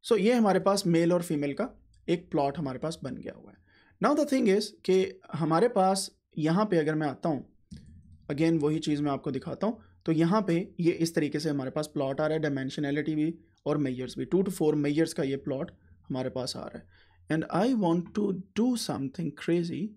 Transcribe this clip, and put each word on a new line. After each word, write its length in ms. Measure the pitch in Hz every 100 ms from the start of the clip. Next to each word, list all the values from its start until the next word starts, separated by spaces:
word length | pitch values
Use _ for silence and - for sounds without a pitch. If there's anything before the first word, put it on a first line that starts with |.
so 140 | - 220
ये 140 | 196
हमारे 280 | 247 214 185
पास 260 | 190 202 196
मेल 260 | 165 170
और 100 | 175
फीमेल 300 | 170 151 143
का 140 | 139 233 - _ _ -
एक 220 | 170 -
प्लॉट 280 | 156 139 139
हमारे 200 | 143 127
पास 200 | 156 165
बन 140 | 131 -
गया 160 | - -
हुआ 140 | -
है। 60 | - _ _ _ _
Now 120 | 208 294
the 80 | 294
thing 160 | 262 226 196
is 80 | - -
कि 360 | - 185 190 - _
हमारे 340 | - 156 165 240
पास 420 | 220 185 190 - _ _ -
यहाँ 280 | 151 170 214
पे 120 | 170
अगर 160 | 151
मैं 120 | 156 151
आता 220 | 131 139
हूँ, 160 | 131 - _ _ - - - - - -
again 300 | 143 165 165
वही 160 | 147 156
चीज़ 240 | 156 147
मैं 80 | 147
आपको 200 | 139 147
दिखाता 360 | 135 165 139 202
हूँ, 160 | - - _ -
तो 60 |
यहाँ 300 | 160 165 214
पे 320 | 190 170 - -
ये 120 | 170
इस 220 | - 165
तरीके 260 | 170 147 147
से 100 | 156
हमारे 200 | 143 131
पास 160 | 151 151
प्लॉट 340 | 160 135 135
आ 60 | 156
रहा 80 |
है, 80 | 160
डायमेंशनैलिटी 720 | 156 139 131 151 143 147 151
भी 200 | 156 151 175 _ _ -
और 120 | 151
मेजर्स 400 | 139 127 127 -
भी, 80 | 131
two 160 | 175
to 100 | 196
four 200 | 185 156
मेजर्स 380 | 151 147 147 160
का 100 | -
ये 140 | 139 135
प्लॉट 340 | - 135 175 - _ - _
हमारे 220 | 131 127
पास 260 | 127 123 -
आ 100 | -
रहा 120 | -
है। 80 | - - _ _ -
And 180 | 156 - 165
I 100 | 226 247
want 300 | 180 170 170 -
to 140 | 202 185 - -
do 100 | 240 240 -
something 440 | 135 135 - 165 -
crazy 420 | - 170 170 139 208